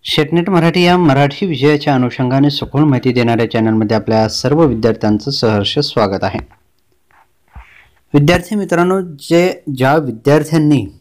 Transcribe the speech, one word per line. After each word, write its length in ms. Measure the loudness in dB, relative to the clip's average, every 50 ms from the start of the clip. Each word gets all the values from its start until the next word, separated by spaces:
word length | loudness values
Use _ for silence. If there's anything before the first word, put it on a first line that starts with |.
| _
शेटनेट 460 | -4 -2 -2 -2 0 0 -2 0 0
मराठी 340 | 0 2 2 2 2 2 2
या 120 | 4 4
मराठी 500 | 4 2 2 2 2 2 0 -2 -4 -4
विषयाच्या 480 | -4 -2 0 2 2 2 2 0 0 0
अनुषंगाने 560 | 0 0 -2 -2 -4 -2 0 2 2 2 0
सखोल 320 | 0 -4 -8 -4 -2 0
माहिती 300 | 2 2 0 0 0 0
देणाऱ्या 380 | 0 0 0 0 0 0 -2 -2
चॅनलमध्ये 460 | 0 0 0 2 0 0 0 0 -2
आपल्या 320 | -2 0 0 0 0 0 0
सर्व 360 | -2 -4 -2 0 2 2 2
विद्यार्थ्यांचं 680 | 2 0 0 0 -2 -2 0 0 0 0 0 -2 -6
सहर्ष 480 | -4 -2 0 0 0 0 -2 -2 -2 -2
स्वागत 460 | -4 -2 -2 -2 0 0 -2 -4 -4
आहे. 140 | -6 -6 -8 -12 _ _ _ _ _ _ _ _ _ _ _ _ _ _ _ _ _ _ _ _ _ _ -20 -20 _ -20 -20 _ _ _ _ _ _ 0
विद्यार्थी 420 | 2 4 4 2 0 -2 -4 -4
मित्रांनो, 440 | -4 -2 -2 0 0 2 2 0 -2
जे, 600 | -4 -6 -12 -18 -4 0 2 2 2 2 -2 -4 _ -10 -2
ज्या 200 | 0 2 2 2
विद्यार्थ्यांनी 880 | 2 0 -4 -8 -2 _ 2 2 2 2 0 0 2 2 4 2 2 0 -6 -14 -20